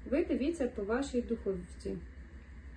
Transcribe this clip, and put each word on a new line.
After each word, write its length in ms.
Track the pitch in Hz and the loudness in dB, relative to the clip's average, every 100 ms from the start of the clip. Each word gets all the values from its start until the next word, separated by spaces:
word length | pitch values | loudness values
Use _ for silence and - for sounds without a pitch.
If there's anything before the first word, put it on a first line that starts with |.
| - | 2
Ви 140 | 285 | 2
дивіться 440 | 339 247 285 339 240 | 4 4 2 2 0
по 140 | - | 0
вашій 400 | 196 247 277 247 | 2 2 4 2
духовці. 760 | 233 226 202 180 180 - 196 190 - - - - - - - | 2 0 2 0 -4 -6 -4 -4 -6 -12 -12 -14 -14 -14 -12